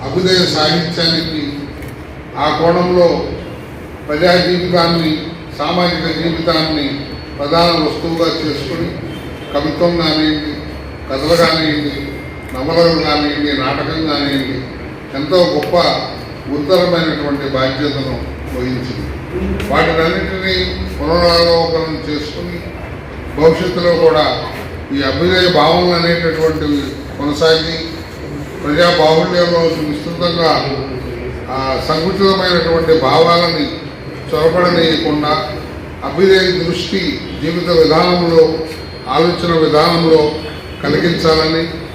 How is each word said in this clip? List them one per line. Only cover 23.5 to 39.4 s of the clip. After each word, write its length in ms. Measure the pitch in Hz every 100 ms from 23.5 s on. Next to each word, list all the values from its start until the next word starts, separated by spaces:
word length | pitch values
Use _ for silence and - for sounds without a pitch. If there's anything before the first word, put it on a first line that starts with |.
| 160 180 180 175 165
కూడా 200 | 160 156 139 127 - - - - - 139
ఈ 20 | 135
అభ్యుదయ 360 | 139 175 185 180 180
భావనలు 380 | 156 175 180 170
అనేటటువంటివి 840 | 170 170 165 160 160 151 151 143 131 - - -
కొనసాగి 580 | 147 143 160 160 160 170 - - - - 151 143 143 -
ప్రజా 260 | 143 151 175 160
బాహుళ్యంలో 640 | 156 160 180 180 175 170 160 156 151
విస్తృతంగా 640 | 147 165 170 175 170 160 139 135 135 135 127 - - 123 - -
ఆ 40 | 131 135 127 -
సంకుచితమైనటువంటి 1040 | 160 175 196 196 190 180 175 160 165 160 160 131
భావాలని 600 | 151 170 170 170 160 139 - - - - - -
చొరబడనీయకుండా 1040 | 156 160 175 175 165 160 160 151 147 147 151 - - - - - - 135
అభ్యుదయ 380 | 151 196 190 185 180
దృష్టి 380 | 170 - - 190 175 - - 127
జీవిత 260 | 151 170 170 165
విధానంలో, 600 | 156 156 180 180 170 165 156 - - - - - - 139
ఆలోచన 360 | 170 170